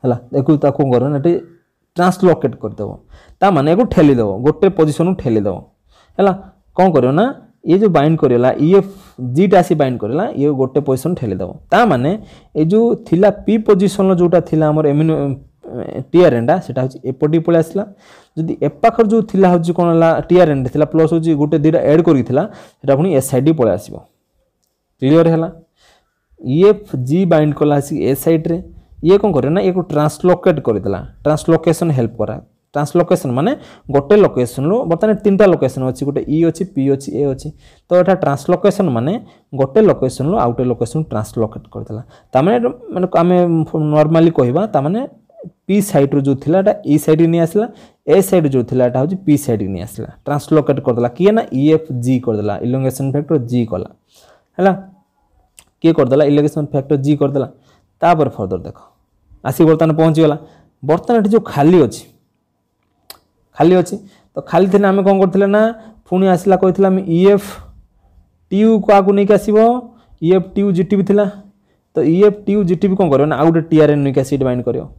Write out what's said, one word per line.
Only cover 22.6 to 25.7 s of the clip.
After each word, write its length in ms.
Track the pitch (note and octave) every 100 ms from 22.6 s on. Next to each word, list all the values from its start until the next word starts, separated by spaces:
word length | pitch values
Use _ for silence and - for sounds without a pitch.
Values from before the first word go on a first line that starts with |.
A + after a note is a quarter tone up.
| -
ସେଇଟା 200 | _ C#3 C#3
ପୁଣି 120 | F3
ଏ 60 | D3
ସାଇଡ୍ 320 | C3 B2+ C#3+
ପଳେଇ 220 | D#3+ A#2
ଆସିବ। 200 | F#2 - - - _ _ _ _ _ _ _ _ _
କ୍ଲିୟର 240 | C3 D#3+ E3
ହେଲା? 200 | E3 D#3+ - _